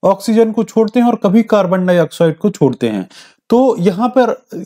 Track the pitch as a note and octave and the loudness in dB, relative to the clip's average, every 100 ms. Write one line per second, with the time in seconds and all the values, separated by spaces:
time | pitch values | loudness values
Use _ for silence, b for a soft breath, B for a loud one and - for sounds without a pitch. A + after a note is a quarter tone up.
0 | F3+ G3 - A3 A3+ A3 A3 A3 A3 B3 | -2 -2 0 0 0 0 -2 -2 0 0
1 | A#3+ A3+ G3+ G#3+ A3+ G#3 F#3 F#3 F3+ F3 | 0 0 0 2 2 0 2 0 0 0
2 | D#3 - E3+ D#3 G#3 - C#3 A#2+ A#2 G#2 | 0 0 -2 0 -4 0 -2 0 -4 -4
3 | F#2 B B B - A#3+ C4 A#3+ F3+ F3+ | -8 B B B -2 2 2 0 -2 -2
4 | A#3+ C4 A#3 - _ - | -2 0 -2 -4 _ -16